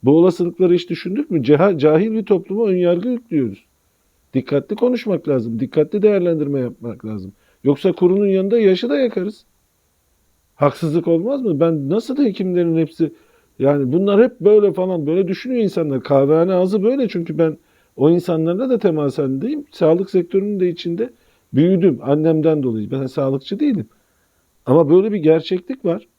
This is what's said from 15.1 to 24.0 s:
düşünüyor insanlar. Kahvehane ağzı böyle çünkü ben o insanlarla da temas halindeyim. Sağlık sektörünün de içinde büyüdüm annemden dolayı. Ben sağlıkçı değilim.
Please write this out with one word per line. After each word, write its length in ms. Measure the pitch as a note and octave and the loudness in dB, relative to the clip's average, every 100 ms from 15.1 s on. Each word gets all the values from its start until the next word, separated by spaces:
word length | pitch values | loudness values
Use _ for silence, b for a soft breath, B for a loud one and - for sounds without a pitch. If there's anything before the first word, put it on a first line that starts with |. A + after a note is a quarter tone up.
| E3+ F3+ | -2 -2
düşünüyor 340 | F#3 B3 B3+ | -4 -6 -2
insanlar. 400 | G#3 F#3 D#3 C3+ | -2 -2 -4 -4
Kahvehane 500 | - C#3 C#3 D#3+ F3 | 0 2 4 2 2
ağzı 300 | F#3 F#3 G#3 | 0 0 0
böyle 260 | G3+ C4+ A#3 | 0 0 -2
çünkü 300 | - E3+ D3+ | -4 -6 -2
ben 180 | D#3+ D#3 _ _ _ - | -2 -2 _ _ _ 0
o 140 | C#3+ | 2
insanlarla 600 | F3 E3+ D#3+ D#3+ F3+ C4 | 2 0 -2 -2 -2 -2
da 80 | A#3+ | 0
temas 400 | G#3 D#3 C#3+ C3+ | 0 0 -2 -2
halindeyim. 460 | C#3 C3+ G#3 D4+ - | -4 -2 -6 -8 -10
Sağlık 400 | - D#3+ E3+ F#3+ | -2 2 2 0
sektörünün 500 | F#3+ F3 G3 G3+ G3+ | -2 0 -2 -2 -2
de 80 | F3+ | -2
içinde 420 | F3 E3+ E3+ A#3+ _ _ _ _ | -4 -8 -6 -6 _ _ _ _
büyüdüm 440 | B2 E3 F#3+ F3+ A#2 | 2 2 4 2 0
annemden 600 | - D3 D#3 D#3+ D#3 D#3 | -2 0 2 2 2 0
dolayı. 280 | C3 A2 G2+ | -2 -4 -6
Ben 160 | C3+ C3 | -6 -6
sağlıkçı 540 | C#3+ C3+ C3+ - G3+ | -4 -2 -4 -6 -4
değilim. 260 | D4+ G#3 B2 _ | -2 -2 -6 _